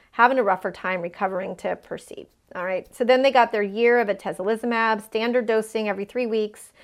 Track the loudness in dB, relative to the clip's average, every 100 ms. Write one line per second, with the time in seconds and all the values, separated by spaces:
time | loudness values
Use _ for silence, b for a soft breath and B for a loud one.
0 | b 4 4 4 2 0 -4 -6 -6 -4
1 | -6 -4 -4 -4 -8 -6 -6 -6 -8 -14
2 | -14 -20 -20 _ _ -8 -6 -6 -8 -2
3 | 4 4 6 4 4 0 -2 2 4 4
4 | 2 -2 -6 -4 -4 -2 -2 0 0 0
5 | -4 -4 0 0 2 0 0 -4 -4 -4
6 | -6 -4 -2 -2 -4 -8 -20 b